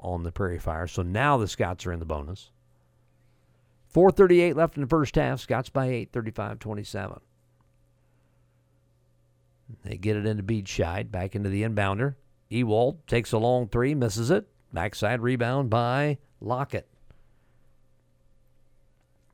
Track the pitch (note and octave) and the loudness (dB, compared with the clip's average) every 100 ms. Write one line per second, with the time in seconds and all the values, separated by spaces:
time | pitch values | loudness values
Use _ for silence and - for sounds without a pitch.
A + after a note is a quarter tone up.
0 | F2+ F2 E2+ - G2 E2+ - D#2+ F2 - | -6 -4 -4 -4 -4 -2 -4 -4 -4 -4
1 | F2 G2+ C#3 C#3 G2+ - F#2 F#2 F#2 E2+ | -2 0 2 2 0 -2 -4 -4 -6 -6
2 | E2 D2+ D2 G2 - _ _ _ _ _ | -6 -8 -8 -14 -16 _ _ _ _ _
3 | _ _ _ _ _ _ _ _ _ D#3 | _ _ _ _ _ _ _ _ _ 6
4 | F#3+ F3+ F#3+ F3 F3 C#3 E3 - C3+ D#3+ | 6 8 8 8 6 4 0 0 0 2
5 | D#3+ D#3+ C3+ B2 - A#2+ C3 C3+ C3 B2 | 2 2 0 -2 -2 -2 -2 -2 0 -2
6 | A2+ B2+ A2 A2 G#2+ A2 G#2+ G#2+ G2+ G2+ | -4 -6 -6 -6 -8 -8 -8 -10 -8 -10
7 | G2 - - _ _ _ _ _ _ _ | -10 -12 -20 _ _ _ _ _ _ _
8 | _ _ _ _ _ _ _ _ _ _ | _ _ _ _ _ _ _ _ _ _
9 | _ _ _ _ _ _ - A2+ G2 G2+ | _ _ _ _ _ _ -20 -14 -10 -4
10 | G2+ G#2 G#2 G#2+ G2 A2 F#2+ - E2+ F2+ | -2 0 0 -2 -2 -4 -4 -2 -2 -2
11 | A2 G2+ F#2+ A2 G2+ G2 A2 G#2 G2 G2 | -6 -6 -6 -4 -2 -2 0 0 0 0
12 | C#3 C3+ _ _ _ A#2 A#2+ G#2+ B2 - | -2 -4 _ _ _ -2 2 2 2 -2
13 | - A#2+ A2 A2+ A#2 B2+ A#2+ A#2+ C3 D3+ | -2 -2 0 0 2 2 0 0 0 2
14 | A#2+ G#2 A#2 F#3+ G#3 _ _ E2+ G#2 - | 0 0 2 2 0 _ _ -6 -4 -2
15 | G#2+ B2 A#2 B2+ A#2 C3+ C3 A2+ A#2+ C3 | -2 0 0 0 0 0 0 2 2 0
16 | D3 C#3+ - _ G#2 B2 C#3 G2 - _ | 0 -2 -8 _ -6 -4 -4 -8 -10 _
17 | - - - _ _ _ _ _ _ _ | -20 -20 -20 _ _ _ _ _ _ _
18 | _ _ _ _ _ _ _ _ _ _ | _ _ _ _ _ _ _ _ _ _
19 | _ _ _ | _ _ _